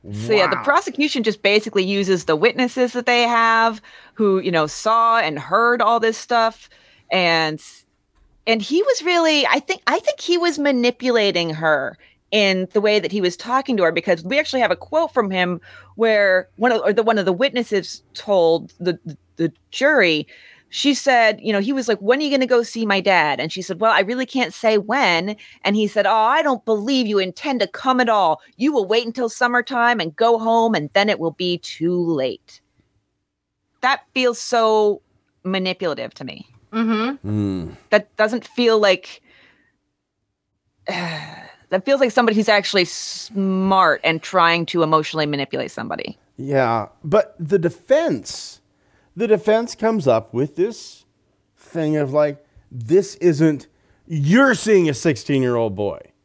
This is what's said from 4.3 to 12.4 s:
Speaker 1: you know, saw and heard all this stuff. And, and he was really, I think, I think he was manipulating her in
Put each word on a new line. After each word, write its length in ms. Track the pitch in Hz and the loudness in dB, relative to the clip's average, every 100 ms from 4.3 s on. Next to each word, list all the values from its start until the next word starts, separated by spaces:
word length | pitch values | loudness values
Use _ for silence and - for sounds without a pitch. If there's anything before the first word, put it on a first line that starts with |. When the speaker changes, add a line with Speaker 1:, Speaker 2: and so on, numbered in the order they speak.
| 190 | 2
Speaker 1:
you 100 | 185 | 0
know, 160 | 170 151 | 0 -2
saw 520 | - 220 226 226 226 | -2 0 2 2 0
and 200 | 156 147 | -2 -6
heard 420 | 143 196 233 240 | -2 0 2 2
all 180 | 214 233 | 2 2
this 180 | 226 220 | 0 -4
stuff. 500 | - 240 226 - - _ _ _ _ | -2 0 0 -2 -20 _ _ _ _
And, 520 | 185 175 165 160 156 - - _ _ _ _ _ _ - | 0 2 2 0 -4 -14 -20 _ _ _ _ _ _ -2
and 140 | 226 | -2
he 220 | 202 311 | 0 0
was 200 | 440 494 | 0 -2
really, 440 | 330 349 330 294 262 | 0 2 2 2 2
I 140 | 277 | -2
think, 200 | - 370 - | -2 -6 -2
I 140 | 330 | -2
think 200 | 466 571 | -2 -6
he 160 | - 349 | -2 0
was 220 | 349 285 | 0 0
manipulating 920 | 285 254 240 247 254 233 202 175 170 | 0 2 0 -2 0 2 2 0 -4
her 420 | 156 160 147 135 - _ _ _ | -2 0 0 -2 -10 _ _ _
in 380 | 214 | 0